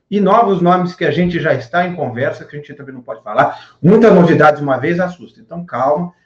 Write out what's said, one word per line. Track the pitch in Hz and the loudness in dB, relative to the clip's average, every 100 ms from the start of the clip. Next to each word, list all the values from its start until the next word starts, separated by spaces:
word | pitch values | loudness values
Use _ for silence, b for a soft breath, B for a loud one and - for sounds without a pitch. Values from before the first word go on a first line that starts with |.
| - | -6
e | 202 | -2
novos | 185 220 202 180 | 2 2 2 2
nomes | 175 180 175 | 2 0 -2
que | - 160 | -4 -4
a | |
gente | 143 175 165 | -2 -2 -2
já | 170 | -2
está | 131 - 175 180 | -4 -4 -4 -4
em | 160 | -6
conversa, | 127 113 147 151 | -8 -6 -6 -8
que | 156 | -12
a | 147 | -18
gente | 143 | -18
também | 139 131 | -18 -20
não | 127 | -18
pode | - - | -16 -16
falar. | - 120 147 - - _ | -6 -2 -2 -4 -16 _
Muita | 151 226 226 | 2 4 6
novidade | 185 170 147 147 143 | 6 4 4 4 2
de | |
uma | 143 127 | 0 -2
vez | 147 175 | -2 -2
assusta, | 180 - 113 _ | -4 -8 -20 _
então | - 170 175 | -18 -16 -10
calma, | 120 135 160 175 - | -4 -2 -2 -4 -12